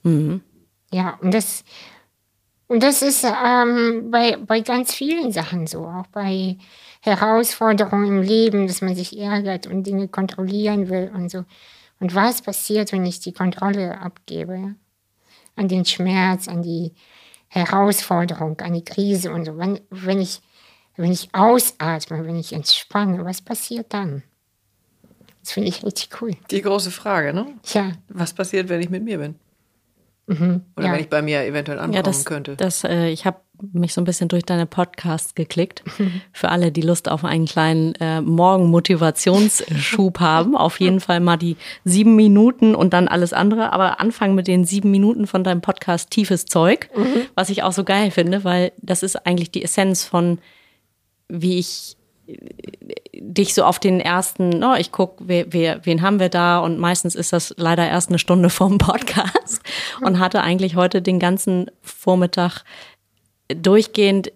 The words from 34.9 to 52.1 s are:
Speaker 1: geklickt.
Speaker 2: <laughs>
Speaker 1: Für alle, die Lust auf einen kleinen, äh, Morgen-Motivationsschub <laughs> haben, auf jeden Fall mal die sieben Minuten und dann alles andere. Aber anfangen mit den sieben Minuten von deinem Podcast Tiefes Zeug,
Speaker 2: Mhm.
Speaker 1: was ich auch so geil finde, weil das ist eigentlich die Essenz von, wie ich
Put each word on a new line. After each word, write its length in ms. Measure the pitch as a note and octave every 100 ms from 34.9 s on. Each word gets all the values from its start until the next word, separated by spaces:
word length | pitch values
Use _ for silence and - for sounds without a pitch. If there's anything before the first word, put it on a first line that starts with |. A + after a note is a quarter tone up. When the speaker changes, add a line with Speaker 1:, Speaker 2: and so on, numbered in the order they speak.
| - F3 D#3+ - -
Speaker 1:
geklickt. 500 | D#3 E3+ F#3 - - - G3
Speaker 2:
<laughs> 240 | F3+ -
Speaker 1:
Für 160 | - F3
alle, 240 | F3 F3
die 80 | D#3
Lust 260 | E3 F3 -
auf 160 | D#3
einen 220 | D#3+ D#3+ D#3+
kleinen, 500 | - D#3+ D#3+ D#3+ -
äh, 240 | D#3+ D#3+
Morgen-Motivationsschub 2000 | D3+ E3 F3+ F#3+ F3 E3+ E3+ E3+ D#3+ - - G3 G#3+ - - D3+ C#3 A3 F#3+ F3
<laughs> 0 |
haben, 380 | E3+ D#3+ F#3 C#4+
auf 240 | D#3+ -
jeden 180 | F#3 F#3+
Fall 220 | - F3
mal 160 | F3 E3
die 180 | E3+ D#3+ - - F3+
sieben 320 | F#3 G#3+ A3
Minuten 580 | G#3+ G3+ A3+ B3 A3 G#3+
und 160 | F#3+
dann 140 | F3 F3+
alles 240 | F3 F3
andere. 400 | - G3+ A3 A3+
Aber 300 | F3+ F#3 -
anfangen 340 | A3 - G3+ F#3+
mit 120 | F#3
den 180 | F3+ F3
sieben 260 | G3+ G3+
Minuten 360 | G3 G3+ A#3+ G3+
von 180 | F#3+ F#3
deinem 160 | F3
Podcast 480 | - F#3 - E3+ -
Tiefes 320 | - G3+ F#3
Zeug, 460 | - E3+ E3+ C#4+ -
Speaker 2:
Mhm. 280 | A#3 B3+ B3+ B3+ -
Speaker 1:
was 140 | F#3
ich 140 | G3
auch 80 | F#3
so 140 | F#3 F#3
geil 260 | G3 G#3
finde, 320 | F3 E3+ G3
weil 300 | F#3+ F3+ F3+ -
das 220 | - F3+
ist 220 | F#3+ - F3+
eigentlich 260 | F3+ E3+
die 120 | -
Essenz 400 | F3 - F#3+ F#3
von, 360 | - F3+ F3 E3+ _ _ _ _ _ _ _ _ _
wie 280 | E3+ F3+ F3+
ich 360 | F3 - - - _